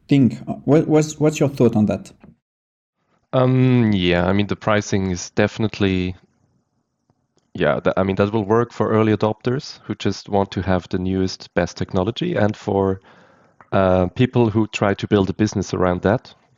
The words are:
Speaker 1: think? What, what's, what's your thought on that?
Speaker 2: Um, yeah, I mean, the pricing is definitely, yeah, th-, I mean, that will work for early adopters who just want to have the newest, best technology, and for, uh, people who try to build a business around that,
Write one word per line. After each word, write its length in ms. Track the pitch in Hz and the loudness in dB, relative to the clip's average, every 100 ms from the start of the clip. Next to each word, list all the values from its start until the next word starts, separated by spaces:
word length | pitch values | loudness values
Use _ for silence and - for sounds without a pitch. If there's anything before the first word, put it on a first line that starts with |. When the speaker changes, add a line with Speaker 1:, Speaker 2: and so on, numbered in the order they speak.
| - | 0
Speaker 1:
think? 280 | 139 117 - - - - | 2 2 0 -12 -8 2
What, 220 | 151 165 | 2 4
what's, 300 | 156 156 - | 2 0 0
what's 220 | 151 151 | -2 0
your 100 | 147 | -2
thought 260 | - 120 110 | 2 2 2
on 120 | 101 | 0
that? 240 | 95 - _ - _ _ _ _ _ _ _ _ _ - | -2 -10 _ -20 _ _ _ _ _ _ _ _ _ -4
Speaker 2:
Um, 600 | 131 127 127 127 123 110 | 0 2 4 4 4 2
yeah, 340 | 101 90 87 87 | 2 2 2 2
I 60 | |
mean, 140 | 98 101 | 0 -2
the 100 | 98 | -4
pricing 540 | - 107 - 104 95 | 0 0 0 -2 -2
is 180 | 90 - | -6 -6
definitely, 840 | - 104 - 110 - 101 92 90 90 _ _ _ _ _ _ _ _ _ _ _ _ _ | -2 -2 0 -6 -2 0 0 -4 -8 _ _ _ _ _ _ _ _ _ _ _ _ _
yeah, 260 | - 73 64 | -2 0 0
th-, 140 | - - | -2 0
I 80 | |
mean, 140 | 98 95 | -2 0
that 160 | 101 | 0
will 100 | 110 | 0
work 300 | 98 113 117 | 0 0 0
for 160 | - 107 | -2 0
early 260 | 110 110 104 | 2 2 2
adopters 640 | 110 - 123 131 - - - | 0 -2 -4 -6 -8 -18 -12
who 100 | 104 | -6
just 320 | 101 98 - | -6 -6 -4
want 240 | 98 98 | -2 -2
to 100 | 101 | -4
have 280 | 92 92 - | -2 -2 -2
the 100 | 92 | -6
newest, 540 | 92 95 95 - - | -2 -2 -4 -6 -6
best 240 | - 87 - | -4 -4 -6
technology, 580 | 92 95 95 - 175 156 | -6 -4 -4 -4 -4 0
and 200 | 104 - | -2 -2
for, 420 | - 98 98 92 _ - _ _ _ _ - | -4 0 0 -2 _ -20 _ _ _ _ -4
uh, 360 | 98 95 92 90 | 0 4 2 0
people 420 | - 123 123 117 | 0 0 2 2
who 180 | 110 107 | 0 -2
try 260 | - 104 | -2 -2
to 140 | 98 107 | -2 0
build 220 | 104 92 | 0 0
a 40 | |
business 400 | - 107 104 - | 0 -2 -2 -4
around 280 | 92 92 90 | -2 -2 0
that, 340 | 95 120 - _ _ | 0 0 -4 _ _